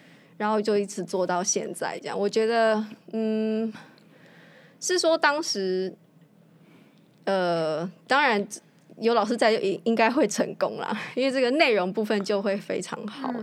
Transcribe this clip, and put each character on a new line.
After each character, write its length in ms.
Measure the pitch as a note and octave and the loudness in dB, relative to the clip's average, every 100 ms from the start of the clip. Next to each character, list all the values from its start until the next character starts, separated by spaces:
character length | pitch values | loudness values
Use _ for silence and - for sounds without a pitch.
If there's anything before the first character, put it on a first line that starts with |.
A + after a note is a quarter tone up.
| - - - - | -20 -20 -18 -4
然 120 | G#3+ | 0
后 100 | G#3+ | 0
就 180 | G#3+ G#3 | 2 0
一 80 | G3 | -2
直 180 | - | -6
做 220 | F3 F#3+ F3+ | -4 -2 0
到 180 | F3+ | 0
现 280 | F#3 - D3 | 0 -2 -4
在 280 | F3 - - | -6 -6 -6
这 80 | C#4+ | -6
样。 120 | F#3+ | -4
我 80 | G3+ | 0
觉 200 | A3 A3 | 0 2
得， 360 | A#3 A3 G#3+ G#3+ - - | 4 4 2 -2 -10 -10
嗯， 580 | A3 A3 A3 A3 A3 A3+ - - - - - - - - - - _ | -4 -2 0 0 -2 -4 -8 -18 -20 -20 -20 -20 -20 -20 -20 -20 _
是 180 | - F4+ | -2 2
说 180 | E4 D#4+ | 2 4
当 260 | D4+ D4 | 2 2
时， 520 | E4 G3+ F#3+ F#3 F#3+ - _ _ _ _ _ _ - - - _ _ _ - | -2 -2 -2 -2 -4 -8 _ _ _ _ _ _ -20 -20 -20 _ _ _ 0
呃， 640 | F#3+ F3+ E3 D#3+ D3+ F3+ - - | 2 2 2 0 -2 -4 -8 0
当 140 | C4+ | 2
然 240 | C#4+ G#3 G#3+ - - _ - - | 4 2 -2 -10 -20 _ -20 -2
有 160 | A3 A#3 | 2 4
老 100 | G#3 | 2
师 100 | A#3+ | 2
在 140 | A3+ A3 F#3+ F3+ | 4 4 0 -2
应 120 | A#3 A3+ | 0 4
该 140 | A3+ | 4
会 160 | B3+ G#3 | 4 2
成 280 | - - - | 0 -2 -2
功 220 | F#3 G#2+ | -4 -2
啦， 180 | - G#3+ - A#3 | -4 -6 -6 -2
因 80 | |
为 80 | C4+ | 0
这 100 | C4 | 2
个 80 | A#3+ | 2
内 220 | D4 D4 | 4 4
容 180 | G#3 F#3 | 4 0
部 120 | A3 | -2
分 200 | G#3+ G#3 | -2 -2
就 180 | F#3+ G3+ | 0 -2
会 140 | G3+ G3+ | 0 -2
非 240 | - F#3+ | -4 -6
常 180 | F3+ - G#3 | -6 -10 -10
好 240 | C#4 C4 A#3+ | -8 -8 -8